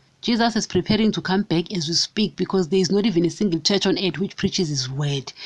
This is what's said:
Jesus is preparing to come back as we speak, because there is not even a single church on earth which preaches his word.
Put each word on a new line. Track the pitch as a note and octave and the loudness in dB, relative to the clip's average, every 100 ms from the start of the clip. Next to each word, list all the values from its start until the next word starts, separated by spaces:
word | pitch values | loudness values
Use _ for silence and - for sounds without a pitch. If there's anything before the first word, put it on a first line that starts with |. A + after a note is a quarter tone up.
| _ _ | _ _
Jesus | - A#3 A#3 A3 | -2 2 2 0
is | - | 0
preparing | F3+ E3+ G#3 G#3+ | 0 2 2 2
to | F#3 | 0
come | F3 F#3+ | 0 0
back | - E3 F3 | 2 0 0
as | G3 D3+ | -4 -2
we | |
speak, | E3 - - G3+ | -2 -2 -2 -2
because | - F3 F#3+ E3 | -2 -2 0 2
there | F#3+ | 2
is | F3 | 2
not | G3 G#3+ | 2 2
even | E3+ | 2
a | E3+ | 0
single | - G#3 E3 | 0 0 0
church | F3+ G3 G3 | 2 2 2
on | F3+ | 0
earth | F#3+ D3 | 0 -2
which | G3 - | -4 -2
preaches | G3 - E3 | -4 0 -2
his | C#3+ C3 | -2 -4
word. | C3+ D3 C#3 - - | -4 -4 -4 -6 -14